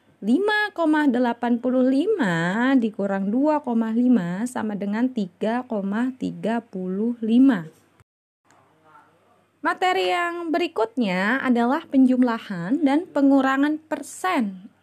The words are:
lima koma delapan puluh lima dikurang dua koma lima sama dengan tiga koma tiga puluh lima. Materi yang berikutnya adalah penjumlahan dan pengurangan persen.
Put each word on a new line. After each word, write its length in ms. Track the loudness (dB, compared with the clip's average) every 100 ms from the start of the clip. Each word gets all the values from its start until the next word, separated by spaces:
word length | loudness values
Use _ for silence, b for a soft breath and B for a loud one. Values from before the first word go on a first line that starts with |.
| b b
lima 560 | 0 0 2 0 -2 -2
koma 320 | 0 2 2
delapan 480 | 2 0 0 -2 0
puluh 320 | 0 2 2
lima 880 | 2 0 0 0 0 0 0 2 2
dikurang 560 | 0 -2 -4 -2 -2
dua 320 | 0 0 0
koma 320 | 0 -2 0 0
lima 480 | 4 2 2 -4
sama 320 | -6 -6 -6 -6
dengan 320 | -4 -2 -2
tiga 560 | -2 -6 -4 -4 -4
koma 480 | -4 -6 -4 -2 -4 -4
tiga 400 | -8 -6 -4 -4
puluh 560 | -6 -10 -6 -4 -4 -4
lima. 400 | 0 6 6 4 -4 -18 _ _ _ _ _ _ _ _ _ _ _ -20 _ _ _ _ _ _
Materi 500 | -4 0 0 0 0
yang 400 | 0 -2 -4 -4
berikutnya 880 | -2 -2 -2 -4 -2 -2 0 0 0
adalah 480 | 0 2 2 -2 0
penjumlahan 960 | 4 4 4 2 0 -6 -8 -4 0 2
dan 240 | 2 0
pengurangan 720 | 0 4 4 2 2 0 -2
persen. 880 | -6 -10 -10 -8 -4 -2 -2 -6 -16 _